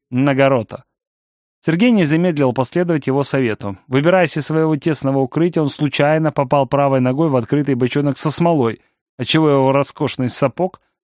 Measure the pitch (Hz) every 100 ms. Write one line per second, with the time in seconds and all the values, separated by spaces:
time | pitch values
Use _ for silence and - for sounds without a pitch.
0 | _ 127 143 135 135 127 107 - _ _
1 | _ _ _ _ _ _ - 170 247 220
2 | 151 160 180 147 131 123 123 175 175 156
3 | 135 135 139 139 120 104 101 98 - 131
4 | 160 185 165 160 139 160 160 151 165 143
5 | 135 135 131 151 175 165 143 - 147 -
6 | 143 156 156 139 131 143 131 143 143 135
7 | 127 131 160 131 117 147 143 123 127 147
8 | 143 131 156 - 170 160 117 - _ _
9 | _ - 120 156 156 139 131 139 139 -
10 | 139 - 123 - 135 - 180 - _ _
11 | _